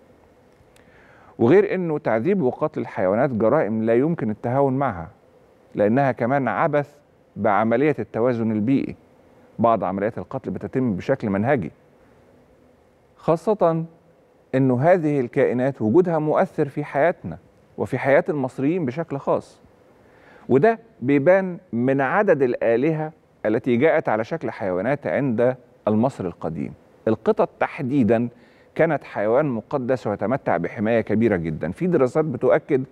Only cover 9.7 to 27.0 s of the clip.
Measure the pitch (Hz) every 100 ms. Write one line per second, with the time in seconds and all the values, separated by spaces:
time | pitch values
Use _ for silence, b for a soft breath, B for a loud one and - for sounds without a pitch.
9.7 | 113 90 98 104 113 90 135 - 92 101
10.7 | 131 127 87 - 135 110 98 117 143 76
11.7 | - _ _ b b b b _ _ _
12.7 | _ _ _ _ _ - 165 - 208 175
13.7 | 165 165 - _ _ _ _ _ 131 135
14.7 | 123 160 185 151 147 123 143 98 120 131
15.7 | 135 110 151 180 160 151 131 185 - 143
16.7 | 147 147 139 160 180 98 80 - _ _
17.7 | - 110 127 135 143 180 151 127 - 135
18.7 | 185 135 135 160 139 170 139 - - -
19.7 | _ _ B B B B B - 127 220
20.7 | - - _ 123 143 143 190 190 175 -
21.7 | 113 127 139 131 185 208 151 131 - 107
22.7 | 113 151 156 156 - _ _ 107 113 131
23.7 | 120 156 151 143 110 113 165 120 - 101
24.7 | 90 113 143 95 95 139 110 120 127 -
25.7 | _ - 107 131 - 92 - 85 80 62
26.7 | - _ _